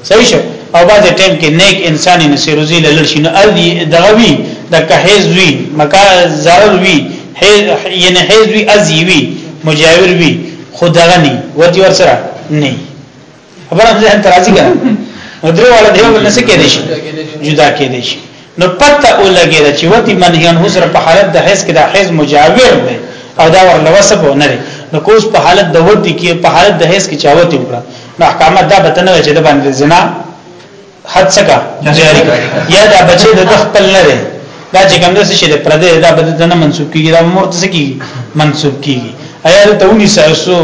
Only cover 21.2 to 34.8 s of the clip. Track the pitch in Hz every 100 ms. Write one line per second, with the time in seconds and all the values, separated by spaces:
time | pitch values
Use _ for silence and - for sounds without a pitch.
21.2 | 190 175 175 196 - 160 - 196 185 165
22.2 | 143 147 156 214 254 185 127 - - -
23.2 | - - 165 185 185 170 156 190 196 196
24.2 | 156 139 147 127 - - - 156 175 220
25.2 | 208 196 165 202 180 165 170 214 175 151
26.2 | 175 165 160 165 202 165 165 190 190 147
27.2 | 147 160 170 143 120 120 - - - -
28.2 | 160 - 196 190 160 196 170 180 185 170
29.2 | 143 156 156 139 139 131 147 175 208 -
30.2 | - - - - - - - - - -
31.2 | 190 202 - - - - 147 156 156 147
32.2 | - - - - - - - - - -
33.2 | - 190 185 208 208 208 190 190 156 123
34.2 | - - - - - 185